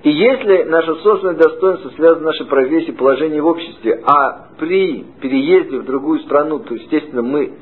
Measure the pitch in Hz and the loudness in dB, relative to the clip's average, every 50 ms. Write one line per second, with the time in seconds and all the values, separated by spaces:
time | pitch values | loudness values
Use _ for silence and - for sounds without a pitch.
0 | - 151 151 151 202 247 269 - - 208 190 180 156 - 160 165 160 165 156 - | 2 0 2 4 2 2 2 0 2 2 2 2 2 2 0 0 0 0 -6 0
1 | - 208 214 185 185 185 165 151 240 226 - - 185 190 180 - - 131 113 - | 2 0 2 2 -2 -4 2 4 2 2 4 0 0 0 0 -2 -8 -14 -4 2
2 | 156 165 165 151 151 160 151 - 139 - 143 135 131 131 156 165 165 160 131 - | 4 4 4 4 0 -4 -4 -4 -4 0 0 0 2 2 0 -2 -2 -4 -6 0
3 | 123 135 135 127 156 160 151 151 151 165 165 165 - - - - - 113 - - | 2 2 2 2 -2 -2 -2 0 0 0 0 -2 -6 -14 -16 -6 -2 -2 -2 0
4 | - - 143 147 135 131 - - - - - - 156 165 185 190 190 175 139 101 | 2 2 4 4 2 0 -4 -8 -18 -20 -10 -10 -4 -2 0 0 0 0 -4 -8
5 | - - - - - 131 135 135 139 160 185 190 170 - 135 120 110 123 131 139 | -10 -16 -16 -10 -6 -2 -2 0 2 4 4 4 2 0 -6 -8 -6 -4 -6 -4
6 | 139 156 160 147 - - 147 147 151 156 156 143 - - 120 110 - - 156 151 | -2 -2 -4 -4 -2 0 0 0 2 0 -4 -6 -6 -10 -12 -12 -8 -4 -4 -4
7 | 151 - - 123 117 123 143 147 139 - - - | -4 -4 -6 -4 -4 -2 -2 -2 -4 -4 -8 -12